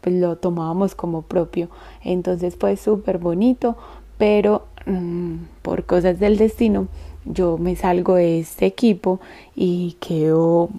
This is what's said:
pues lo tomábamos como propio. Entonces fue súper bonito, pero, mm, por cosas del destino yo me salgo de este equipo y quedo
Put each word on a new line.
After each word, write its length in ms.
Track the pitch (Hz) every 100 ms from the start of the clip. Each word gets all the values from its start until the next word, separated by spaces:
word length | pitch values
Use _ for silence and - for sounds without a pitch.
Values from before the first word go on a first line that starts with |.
pues 140 | - 180
lo 220 | 175 165
tomábamos 580 | 185 170 160 170 196 -
como 280 | 175 165
propio. 460 | 160 180 165 - 170 - - -
Entonces 520 | - 180 180 180 180 175
fue 220 | 202 202
súper 400 | - 214 202 185
bonito, 580 | 175 170 233 254 240 233 - - - -
pero, 500 | 214 208 208 214 - - -
mm, 500 | 190 175 175 175 165 170 -
por 240 | 175 180 -
cosas 340 | 180 180 180
del 180 | 208 208
destino 500 | 220 220 226 196 190 - - - -
yo 280 | - 180 165
me 180 | 175 175
salgo 400 | 185 180 180 180
de 240 | 175 165
este 260 | 165 - 190
equipo 540 | 190 233 185 190 190 - - - -
y 420 | 185 175 175 170
quedo 680 | - 160 156 160 165 170 170